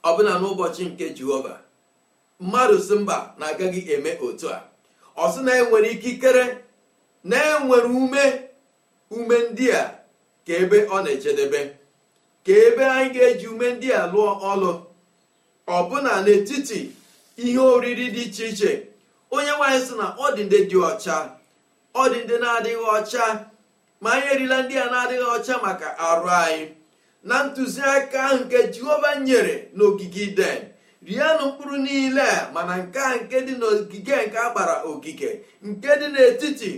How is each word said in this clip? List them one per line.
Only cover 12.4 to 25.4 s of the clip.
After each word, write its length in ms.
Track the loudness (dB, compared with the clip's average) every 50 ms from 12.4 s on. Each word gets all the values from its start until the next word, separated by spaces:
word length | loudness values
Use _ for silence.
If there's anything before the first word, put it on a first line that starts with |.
| _
ka 40 | 6 8
ebe 300 | 8 8 8 6 6 2
anyị 240 | 2 4 2 0 0
ga-eji 380 | 4 6 6 6 6 2 -6
ume 200 | -10 -6 -2 -2 -2
ndị 200 | -2 -2 -2 0
a 120 | 0 0 0
lụọ 240 | 2 2 2 2 2 0 -2
ọlụ. 320 | -2 -2 0 0 0 0 -2 -4 -12 -20 _ _ _ _ _ _ _ _ _ _ _ _ _ _ _
Ọbụna 460 | -2 -2 0 0 0 -2 -2 0 0 0 2
n'etiti 580 | 4 4 4 4 2 -2 -6 -8 -6 -6 -8 -8 -10 -10 -16 _ _ _ _ _ _ _ _
ihe 220 | -6 -4 -2 0 4
oriri 460 | 4 6 4 4 2 0 -4 -4 -6 -6
dị 120 | -6 -8 -8
iche 220 | -8 -8 -10 -8
iche, 240 | -8 -4 0 0 0 0 -2 -8 -16 _ _ _ _ _ _ _ _
onye 200 | -4 -4 -2 -2
nwe 140 | -2 0 2
anyị 140 | 2 2 0
sị 120 | -2 -4 -6
na 120 | -8 -8 -8
ọ 140 | -6 -2 -2 -2
dị 120 | -2 -2 0
ndị 160 | 2 4 4 4
dị 120 | 4 2
ọcha, 380 | 2 2 2 -2 -4 -4 -4 -4 -4 -4 -8 -14 _ _ _ _ _ _ _ _ _ _ _ _
ọ 80 | 2 2 2
dị 100 | 2 0
ndị 160 | -2 -2 -2
na-adịghị 460 | -2 0 0 -2 -2 -2 -4 -4 -4 -2
ọcha, 380 | 0 0 0 -2 -4 -2 -2 -2 -2 -2 -4 -10 -18 _ _ _ _ _ _ _ _ _ _
ma 80 | -2 0
anyị 160 | 0 0 0
erila 300 | 0 0 0 0 0 0 -2
ndị 160 | -2 -2 -2
a 80 | -4 -2
na-adịghị 400 | -2 -2 -2 -2 -2 -4 -2 -2
ọcha 280 | -2 -2 -4